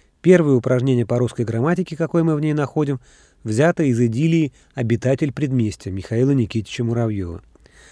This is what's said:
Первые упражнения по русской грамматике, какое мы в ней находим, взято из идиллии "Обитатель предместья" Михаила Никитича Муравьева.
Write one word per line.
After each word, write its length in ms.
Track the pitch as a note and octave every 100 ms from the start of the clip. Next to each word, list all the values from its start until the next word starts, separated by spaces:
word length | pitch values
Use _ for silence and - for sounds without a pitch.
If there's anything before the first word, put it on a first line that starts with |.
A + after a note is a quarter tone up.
| _ _
Первые 340 | E3 F3+ D3+ B2+
упражнения 500 | B2 B2+ C3+ B2 A2+
по 100 | A#2+
русской 280 | B2 - A2
грамматике, 500 | A2+ C#3+ F3 F3+ D3+
какое 280 | E3 E3+
мы 120 | E3 D3+
в 60 |
ней 120 | D3+
находим, 460 | D3+ D3 D#3 C#3+ C3+ - - _ _
взято 400 | A2+ G#2+ D#3+ E3+
из 180 | D3 A#2
идиллии 500 | A#2+ A2+ D#3+ E3 C#3+ _ _
"Обитатель 580 | - A#2 A#2 C3 C#3 D3+
предместья" 600 | B2 C#3+ B2+ G#2+ - G2
Михаила 400 | F#2+ - A2+ C3+
Никитича 520 | C#3 G#2+ A2+ G2+ -
Муравьева. 600 | A#2 A#2 A#2 G2+ F2+ E2 - _ _ _ -